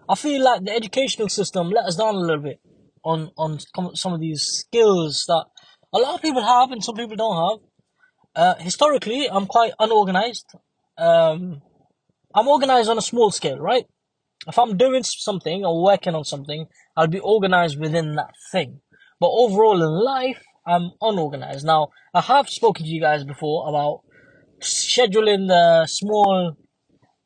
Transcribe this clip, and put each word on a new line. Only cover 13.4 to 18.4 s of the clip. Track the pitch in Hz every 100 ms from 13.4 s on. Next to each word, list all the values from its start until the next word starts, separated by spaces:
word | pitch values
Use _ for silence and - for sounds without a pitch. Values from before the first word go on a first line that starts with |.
| 160 127
right? | 160 247 - _ _ _ _ - -
If | 185
I'm | 240 190
doing | 262 262
s-, | - -
something | - 196 156 180 190
or | 165
working | 185 196 -
on | 160
something, | 143 143 139 151 160 _ _ -
I'll | 160
be | 180
organized | 175 214 190 180 170 143
within | 156 165 156 151
that | - _